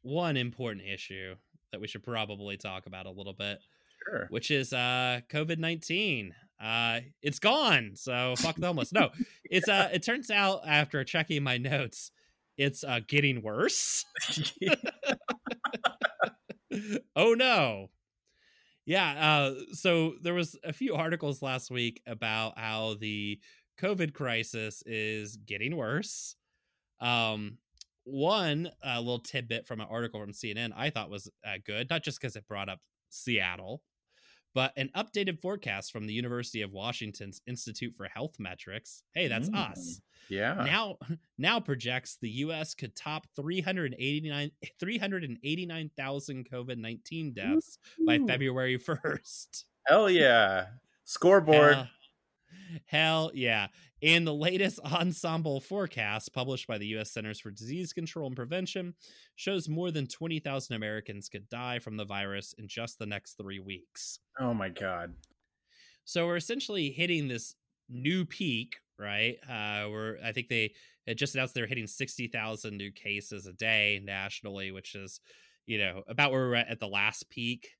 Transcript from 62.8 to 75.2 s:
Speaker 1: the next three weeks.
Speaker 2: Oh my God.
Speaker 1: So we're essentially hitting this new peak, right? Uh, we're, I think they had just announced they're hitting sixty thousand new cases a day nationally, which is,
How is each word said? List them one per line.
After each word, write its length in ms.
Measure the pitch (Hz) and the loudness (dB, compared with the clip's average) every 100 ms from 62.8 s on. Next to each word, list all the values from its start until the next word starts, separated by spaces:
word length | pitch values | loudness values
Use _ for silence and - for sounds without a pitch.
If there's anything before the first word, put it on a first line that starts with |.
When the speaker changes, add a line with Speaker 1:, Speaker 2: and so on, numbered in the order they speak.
| 120 - | -8 -8
Speaker 1:
the 60 | |
next 280 | 107 101 - | -8 -8 -10
three 260 | - 98 98 | -12 -10 -10
weeks. 600 | 95 92 _ - - - _ - | -10 -12 _ -10 -10 -10 _ -2
Speaker 2:
Oh 140 | 127 | 0
my 160 | 113 95 | 0 -2
God. 460 | 87 95 87 85 - - _ _ _ _ _ - _ | -2 -4 -4 -6 -12 -20 _ _ _ _ _ -20 _
Speaker 1:
So 200 | - 175 170 | -6 0 0
we're 100 | 175 | 0
essentially 540 | 160 240 - 202 143 | -2 -4 -2 -2 -2
hitting 360 | 135 175 165 143 | 0 2 2 0
this 280 | 117 - - _ _ - | -4 -6 -14 _ _ -14
new 340 | 123 139 185 | -2 0 2
peak, 520 | 170 - 123 113 120 - _ - | 0 -2 -2 -2 -4 -14 _ -12
right? 380 | 104 104 117 120 | -4 2 2 0
Uh, 460 | 135 117 104 104 104 | -10 -6 -4 -4 -4
we're, 280 | 110 110 107 | -4 -6 -4
I 80 | 113 | -4
think 160 | 117 117 | -6 0
they 260 | 117 107 - - _ | 0 0 -4 -20 _
had 120 | - 117 | -8 -2
just 180 | 139 | -2
announced 180 | 131 131 | 0 -2
they're 140 | 127 113 | -2 -2
hitting 200 | 127 110 | -4 -4
sixty 400 | - 131 - 120 | -6 -6 -4 -6
thousand 500 | 117 110 110 110 101 | -4 -4 -6 -6 -8
new 140 | 101 | -10
cases 540 | 98 104 104 101 104 95 | -10 -6 -6 -6 -10 -12
a 60 | |
day 460 | 95 110 110 104 101 | -4 2 4 4 2
nationally, 680 | 98 98 98 - 104 98 95 | -4 -6 -6 -8 -8 -6 -8
which 240 | 95 - | -8 -12
is, 240 | 101 95 - | -14 -14 -16